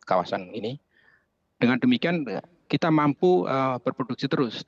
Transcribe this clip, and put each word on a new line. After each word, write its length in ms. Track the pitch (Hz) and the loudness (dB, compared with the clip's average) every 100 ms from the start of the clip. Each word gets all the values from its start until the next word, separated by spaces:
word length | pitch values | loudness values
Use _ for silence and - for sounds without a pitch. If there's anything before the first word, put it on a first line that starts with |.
kawasan 480 | - 92 87 101 90 | -2 -2 0 -6 -8
ini. 300 | 113 107 139 _ _ _ _ _ _ _ _ | -10 -8 -10 _ _ _ _ _ _ _ _
Dengan 160 | 120 127 | 0 2
demikian, 480 | 127 120 170 175 127 | 2 2 2 -2 -4
eh, 160 | 95 - _ _ | -8 -10 _ _
kita 240 | - 170 | 0 2
mampu, 560 | 156 147 139 180 180 180 | 4 2 2 4 4 2
eh, 320 | 135 131 123 - | -2 -2 -2 -4
berproduksi 400 | - 123 120 135 | -4 -6 -4 -2
terus 400 | 156 123 - | -2 -2 -4